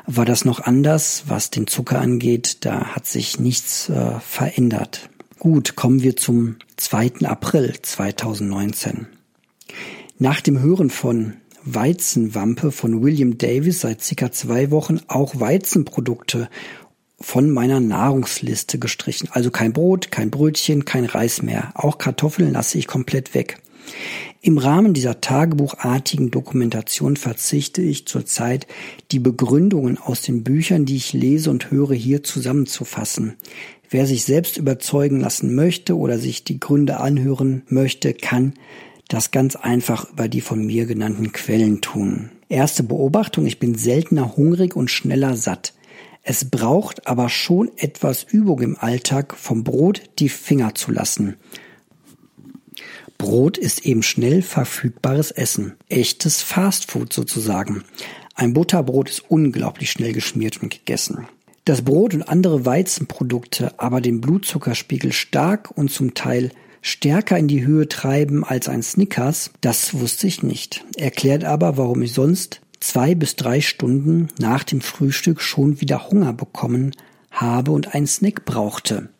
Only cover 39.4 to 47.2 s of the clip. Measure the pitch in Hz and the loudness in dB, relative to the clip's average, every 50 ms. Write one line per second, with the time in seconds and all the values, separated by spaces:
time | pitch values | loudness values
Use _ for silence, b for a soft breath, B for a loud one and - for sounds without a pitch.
39.4 | 135 135 - - - 120 120 123 - - 113 107 - - - - 113 110 113 123 | 0 0 -2 -4 -2 0 0 0 2 0 -2 -4 -4 -8 -6 -4 -4 -2 -2 -4
40.4 | - - 113 110 107 107 110 117 117 120 113 107 107 107 104 104 110 107 - - | -4 -4 -4 -2 -2 0 0 0 0 0 -2 -2 -2 -2 -2 -2 -4 -6 -6 -8
41.4 | - - 110 110 110 107 107 - - - - 107 101 98 95 - 107 113 - - | -4 0 2 4 4 4 2 0 -2 -6 -4 -2 -2 -2 -2 -4 -6 -10 -14 -20
42.4 | _ _ 165 131 139 151 - - 123 107 147 151 135 135 160 214 208 - - 170 | _ _ 2 2 2 2 2 0 0 0 0 0 2 2 2 2 0 0 -2 -2
43.4 | 147 - - - - 120 113 107 113 120 123 156 165 - 165 147 127 113 - 143 | -2 -2 -2 -2 -2 -2 0 0 0 2 2 2 2 2 2 2 2 0 2 2
44.4 | 143 165 175 175 185 180 - - 127 123 - - - 139 139 135 135 135 123 113 | 4 4 4 4 2 0 0 -2 -2 -2 -2 -2 -2 0 0 2 2 0 0 -2
45.4 | 107 98 92 - - - B B B B B B B B B B B - 127 - | -2 -4 -4 -4 -8 -12 B B B B B B B B B B B -4 -4 -4
46.4 | 139 127 - 113 113 120 151 202 208 - - - - - 123 123 | -2 -2 -2 0 2 4 4 2 2 0 -8 -10 -4 -2 0 0